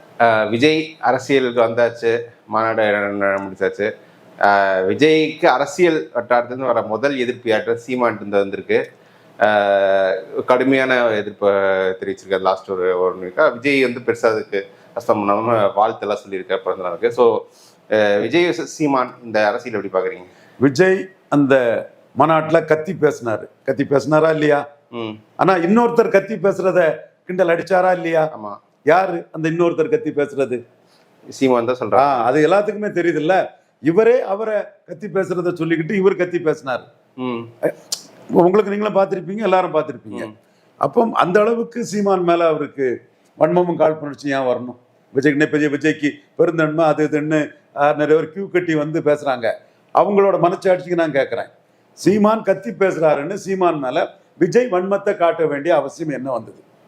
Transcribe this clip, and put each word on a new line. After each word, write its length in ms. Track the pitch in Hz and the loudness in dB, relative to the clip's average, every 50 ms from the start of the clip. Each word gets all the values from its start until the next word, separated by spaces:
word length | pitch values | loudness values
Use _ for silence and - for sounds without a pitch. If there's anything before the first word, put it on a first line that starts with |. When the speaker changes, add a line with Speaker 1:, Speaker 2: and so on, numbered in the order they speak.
| - - - - | -20 -10 -2 2
Speaker 1:
அஹ், 300 | 120 117 110 110 107 104 | 2 4 4 2 0 0
விஜய் 480 | 113 117 131 151 156 160 156 156 - - | 0 2 2 2 2 0 -4 -6 -8 -4
அரசியலுக்கு 600 | - 120 123 131 123 - 143 135 127 123 120 123 | -2 -2 -2 -2 0 0 0 2 2 2 2 2
வந்தாச்சு, 600 | 113 113 117 120 120 113 117 - 117 117 113 117 117 - - _ _ | 0 2 2 0 0 0 0 -2 -2 -2 -2 -2 -4 -8 -16 _ _
மாநாடு 360 | - 107 110 110 113 110 110 | -4 -2 -2 0 0 0 0
ந-, 400 | 110 104 104 104 101 101 101 101 | 0 2 2 0 -2 -2 -2 -2
ந-, 180 | 101 98 98 98 | 0 0 0 -2
முடிச்சாச்சு. 500 | 101 95 92 95 98 95 92 - 104 110 104 - - - _ _ _ - - - | -4 -8 -6 -4 -4 -4 -2 -2 -4 -4 -6 -8 -16 -20 _ _ _ -20 -6 0
அஹ், 480 | - 101 101 101 98 98 95 95 95 | 2 4 4 4 4 2 0 0 0
விஜய்க்கு 600 | 95 101 - 147 156 156 156 156 147 - - 170 | 0 2 2 4 4 4 4 2 0 -2 0 2
அரசியல் 640 | 165 123 127 139 139 - - 180 170 160 151 - - - | 2 2 2 0 -2 0 0 2 2 2 0 -4 -6 -6
வட்டாரத்துலேருந்து 520 | 120 110 - 151 - 117 117 123 131 135 | -6 -2 0 0 0 0 -2 -6 -6 -2
வர 160 | 127 117 113 | -2 -2 -2
முதல் 360 | 101 101 107 107 123 143 143 127 | -2 -4 -4 -2 -2 -2 -2 -2
எதிர்ப்பு 320 | 120 117 123 - - 117 | -2 -4 -4 -4 -2 -2
யார்கிட்ட? 280 | 107 107 101 113 117 117 - | -2 0 0 -2 -4 -4 -4
சீமான்ட்டு 300 | - 127 127 123 113 107 | -6 -2 0 0 0 -2
இருந்து 220 | 101 104 101 101 101 | -4 -6 -2 -2 -2
வந்திருக்கு. 520 | 98 98 98 95 90 - 107 123 135 - - - _ _ _ _ _ - - - | -2 -2 -4 -8 -4 -2 -2 -2 -2 -4 -12 -20 _ _ _ _ _ -10 -4 0
அஹ், 1040 | 107 107 107 104 101 101 98 98 98 98 98 98 95 95 98 - - - - 113 113 | 2 2 2 2 2 2 2 2 2 2 2 2 2 0 -2 -4 -6 -8 -8 -4 0
கடுமையான 600 | - 127 123 127 135 135 135 131 131 131 123 120 | 2 2 2 4 2 2 2 2 2 2 2 2
எதிர்ப்பை 440 | 117 110 104 101 104 98 - 101 101 | 0 0 -2 -4 -6 -6 -2 0 2
தெரிவிச்சிருக்காரு 920 | 101 98 98 98 95 95 95 95 95 - 101 98 95 - - 95 95 95 | 2 2 2 0 0 0 0 -2 -4 -4 -6 -8 -8 -8 -6 -4 -2 0
லாஸ்ட் 300 | 95 92 95 - - - | 0 0 0 -2 -4 -8
ஒரு, 280 | 98 92 90 92 92 90 | -6 -2 -2 0 0 0
ஒரு 180 | 90 92 87 92 | 0 -2 -2 -4
வீக்கா. 340 | 92 92 - - 156 143 | -10 -6 -2 0 0 0
விஜய் 300 | 120 120 117 143 139 135 | 0 -2 -2 0 2 2
வந்து 180 | 131 120 120 123 | 0 0 -2 -4
பெருசா 260 | 120 - 113 - - | -4 -4 -2 0 0
அதுக்கு 400 | 113 110 107 101 - 104 98 98 - - - - - - | 0 0 0 -4 -6 -6 -6 -6 -8 -14 -20 -20 -14 -12
அஸ்தம் 160 | 120 - - | -6 -2 -2
பண்ணாம 600 | 110 107 101 101 101 104 110 117 120 110 101 98 95 | 0 0 2 0 0 0 0 0 2 2 2 0 2
வாழ்த்தெல்லாம் 420 | 98 107 113 113 113 110 101 - - - 98 | 2 0 0 0 -4 -4 -6 -6 -6 -8 -10
சொல்லியிருக்காரு 340 | 98 92 90 - 95 95 - | -10 -8 -6 -4 -4 -4 -2
பிறந்த 180 | 92 90 95 | -4 -6 -4
நாளுக்கு. 300 | 92 90 85 85 107 120 | -6 -8 -6 -4 -4 -2
So, 320 | 123 123 123 117 107 101 - - _ _ - - _ _ _ - | 2 4 4 4 4 0 -4 -10 _ _ -20 -20 _ _ _ -2
அஹ், 300 | 107 110 107 104 101 101 | 2 2 2 2 2 0
விஜய் 280 | 110 117 131 170 175 175 | 0 0 0 2 2 2
versus 200 | 160 165 139 139 - - | 0 -4 -6 -8 -6 -2
சீமான் 360 | 156 143 139 131 123 123 127 - 120 | -2 0 0 0 -2 -4 -8 -16 -10
இந்த 220 | 117 107 107 107 | -4 0 0 2
அரசியல் 360 | 104 101 123 120 123 110 101 | 0 0 -2 -6 -6 -6 -6
எப்படி 220 | 95 98 95 95 92 | -6 -4 -4 -2 -2
பாக்குறீங்க? 200 | 92 90 90 90 - - - - - - - | -4 -6 -10 -16 -20 -20 -20 -20 -18 -4 0
Speaker 2:
விஜய் 500 | 120 143 131 139 185 185 190 190 190 - - _ _ - | 0 2 2 4 2 2 2 0 -4 -8 -16 _ _ -2
அந்த 640 | 139 143 143 127 135 131 123 117 107 101 - - - _ _ _ - - | 0 2 4 4 4 4 4 2 0 -2 -4 -8 -14 _ _ _ 0 2
மாநாட்டுல 460 | 139 156 165 156 151 - 156 165 156 | 2 4 4 2 2 4 4 4 6
கத்தி 280 | 156 156 156 156 190 | 4 2 0 -2 -6
பேசினாரு. 560 | 175 - 147 147 147 - 123 117 107 104 - - _ _ - | -4 0 0 0 0 0 -4 -4 -4 -6 -6 -10 _ _ -6
கத்தி 200 | - 135 139 139 | -4 -2 -2 0
பேசினாரா 460 | - 147 135 135 139 156 156 156 160 | 0 0 0 2 2 2 4 4 4
இல்லையா? 380 | 160 147 151 147 147 143 143 - - _ _ _ | 2 2 2 2 2 0 0 -6 -12 _ _ _
Speaker 1:
ம். 200 | 123 117 113 110 107 107 - _ _ | -10 -8 -8 -8 -10 -12 -18 _ _
Speaker 2:
ஆனா 180 | - - - 190 | 0 2 2 2
இன்னொருத்தர் 540 | 175 165 175 214 233 240 233 233 233 214 190 | 2 2 2 2 4 2 2 2 2 2 4
கத்தி 260 | 185 196 196 - 220 | 4 2 2 0 -4
பேசுறத 640 | 180 160 196 190 185 180 190 170 180 170 156 143 - - - _ _ _ | -2 -2 -2 0 0 0 0 2 2 2 2 0 -4 -8 -20 _ _ _
கிண்டல் 220 | - 180 180 180 170 | -6 -2 0 0 2
அடிச்சாரா 440 | 170 165 165 - 190 180 180 185 | 0 0 0 0 0 2 2 2
இல்லையா? 380 | 185 175 165 170 165 160 156 156 - 113 | 0 0 -2 -2 0 0 0 -2 -4 -10
Speaker 1:
ஆமா. 200 | 107 104 101 - _ _ _ _ - | -14 -14 -14 -16 _ _ _ _ 2
Speaker 2:
யாரு 420 | 139 160 185 190 180 175 165 - - | 2 4 4 2 0 -4 -8 -10 -10
அந்த 180 | - 160 156 160 | -8 -4 -4 -2
இன்னொருத்தர் 380 | 160 170 175 170 165 165 156 - | 0 2 0 2 2 0 -2 0
கத்தி 220 | 151 151 156 156 | 0 -2 -2 -2
பேசுறது? 540 | 135 143 143 139 143 135 135 117 123 117 117 _ _ _ _ _ _ _ _ _ _ _ - 135 | -2 -2 -4 -2 -2 -4 -4 -2 -4 -8 -10 _ _ _ _ _ _ _ _ _ _ _ -20 -14
Speaker 1:
சீமான் 360 | 135 - 135 131 123 120 117 | -4 0 2 2 2 2 2
தான் 120 | 120 127 - | 0 -2 -4
சொல்றாரு. 140 | 120 107 101 | -2 0 2
Speaker 2:
ஆ, 280 | 113 135 143 139 123 | 2 2 2 2 0
அது 260 | 113 123 135 151 151 151 | 0 0 2 2 2 2
எல்லாத்துக்குமே 400 | 185 202 208 208 202 208 208 202 | 2 2 0 -2 -4 -6 -6 -6
தெரியுதுல்ல. 580 | - 175 170 175 156 151 147 165 190 180 - - - _ _ _ _ _ | -4 -2 -2 0 -2 0 0 0 0 0 0 -2 -8 _ _ _ _ _
இவரே 420 | - 147 170 196 220 226 247 262 | -2 0 2 4 4 4 4 2
அவரை 400 | 254 202 196 202 220 220 214 202 196 - - _ _ | 0 -2 -4 -4 -4 -4 -4 -4 -6 -8 -14 _ _
கத்தி 200 | - 175 - 214 | -18 -16 -14 -10
பேசுறத 460 | 202 156 190 185 - 180 175 175 175 | -6 -4 -4 -2 -2 -4 -4 -4 -4
சொல்லிக்கிட்டு 400 | 170 170 165 165 165 160 165 156 | -4 -4 -2 -2 -2 -2 -2 -2
இவர் 240 | 220 190 185 196 190 | 0 2 2 2 2
கத்தி 220 | - 180 175 175 170 | 0 -2 -4 -4 -2
பேசினாரு. 440 | - 156 147 - - 135 123 107 - - _ _ _ _ _ | -2 -2 -2 -4 -4 -6 -6 -6 -8 -12 _ _ _ _ _
Speaker 1:
ம். 260 | 127 127 127 120 117 117 113 117 - - - - - - - - - - - - - - - | -8 -6 -6 -6 -6 -8 -12 -10 -6 -6 -6 -6 -6 -12 -12 -12 -12 -12 -16 -20 -20 -8 0
Speaker 2:
உங்களுக்கு 460 | - 185 170 180 190 214 202 202 202 | 4 4 4 6 4 2 0 0 -2
நீங்களும் 200 | 208 208 208 170 | -4 -2 0 0
பார்த்திருப்பீங்க, 460 | 196 196 190 190 175 151 165 196 220 | 0 0 0 -2 -6 -8 -8 -6 -4
எல்லாரும் 320 | 226 190 185 185 185 170 151 | 0 2 2 2 2 2 0
பார்த்திருப்பீங்க. 520 | 156 151 147 135 117 - 110 123 120 - | -2 -2 -4 -8 -14 -14 -14 -12 -12 -12
Speaker 1:
ம். 80 | 107 107 _ _ _ _ _ _ _ _ | -14 -16 _ _ _ _ _ _ _ _
Speaker 2:
அப்போ 320 | - - 139 - 240 233 220 | -4 -4 -2 0 0 0 0
அந்த 280 | - - 135 170 180 208 | 2 0 0 2 4 2
அளவுக்கு 440 | 208 226 233 226 233 233 - 240 226 | 2 2 0 -2 -4 -6 -8 -8 -8
சீமான் 380 | 147 175 208 202 196 196 185 | -4 -4 -2 0 0 0 2
மேல 240 | 175 170 170 170 170 | 2 2 2 2 2
அவருக்கு 600 | 165 156 143 143 139 - 139 135 127 117 - - _ _ _ _ _ _ - | 2 0 0 -4 -6 -6 -4 -4 -4 -4 -6 -10 _ _ _ _ _ _ 0
வன்மமும் 380 | - 160 175 180 180 175 170 | 0 2 2 2 0 0 0
காழ்ப்புணர்ச்சியும் 720 | 143 156 156 156 156 147 147 135 117 139 143 139 135 135 | 0 0 0 0 -4 -8 -12 -12 -8 -6 -4 -2 -2 0
ஏன் 80 | 127 120 | -2 -2
வரணும்? 220 | 117 123 123 110 - _ _ _ _ _ _ | -4 -6 -12 -14 -18 _ _ _ _ _ _
விஜய், 200 | - 135 131 151 | -2 0 2 2
இன்னைக்கு 260 | 139 143 151 - 151 147 | 2 2 2 0 2 0
பெரிய 200 | 151 147 139 139 | 0 0 0 0
விஜய்க்கு 320 | 139 156 151 - 147 143 - - _ _ _ | 0 0 0 0 -2 -4 -4 -6 _ _ _
பெருந்தன்மை 480 | - 165 175 160 160 156 151 151 160 165 | 0 0 2 2 0 0 0 2 2 2
அது 240 | 156 151 151 156 143 | 2 2 2 0 0
இதுன்னு, 420 | 143 151 147 156 156 151 147 - - _ _ _ - | 0 -2 -2 0 0 0 -2 -4 -8 _ _ _ -2
ஆ, 160 | 143 143 147 | 0 2 2
நிறைய 220 | 147 143 151 147 156 | 2 2 2 2 2
பேர் 180 | 160 156 156 | 2 2 -2
கியூ 180 | - 196 196 165 | -8 -10 -6 -4
கட்டி 240 | - 180 180 165 160 | -2 -2 0 0 -2
வந்து 260 | 151 147 156 156 165 | -2 -2 -2 -4 -2
பேசுறாங்க. 520 | 131 147 147 147 147 139 127 123 113 120 - - _ _ _ _ _ _ - | 0 0 0 0 0 -2 -2 -2 -2 -4 -4 -6 _ _ _ _ _ _ 2
அவங்களோட 440 | 143 165 196 208 196 196 196 180 156 | 2 2 4 4 2 4 4 2 2
மனச்சாட்சிக்கு 520 | 165 175 190 180 - 190 185 180 156 175 180 | 2 0 0 0 0 0 0 0 -2 -2 -2
நான் 180 | 170 165 156 | 0 0 0
கேட்கிறேன், 360 | 135 139 127 - 117 104 98 - _ _ _ _ _ _ _ _ | 0 -2 -2 -2 -4 -8 -8 -10 _ _ _ _ _ _ _ _
சீமான் 500 | _ - - 170 202 214 202 214 220 220 | _ -2 0 2 4 4 4 4 2 2
கத்தி 280 | - 196 190 - - 233 | 0 -2 -2 -2 -4 -8
பேசுறாருன்னு 640 | 185 151 196 185 147 151 160 156 147 143 143 170 202 | -2 0 0 0 0 2 2 2 2 0 -2 -6 -8
சீமான் 440 | 196 - 180 190 190 180 175 160 151 | -8 -6 -4 -2 0 0 0 0 -2
மேல 360 | 135 127 127 165 196 - - _ _ _ _ - | -4 -2 -2 -2 -2 -4 -6 _ _ _ _ 0
விஜய் 280 | 165 175 147 240 254 | 0 2 4 2 2
வன்மத்தை 500 | 247 180 180 185 196 196 196 196 208 190 | 2 0 -2 -2 0 -2 -2 0 -2 0
காட்ட 300 | - 170 165 160 165 165 | 0 0 0 2 0 0
வேண்டிய 280 | 147 143 139 143 170 170 | -2 -2 -2 0 0 2
அவசியம் 380 | 147 139 135 - - 165 156 | 2 0 -2 -6 -10 -8 -6
என்ன 180 | 139 123 127 135 | -6 -6 -6 -6
வந்தது? 320 | 127 113 107 98 - - - _ _ _ _ | -6 -6 -8 -12 -20 -20 -20 _ _ _ _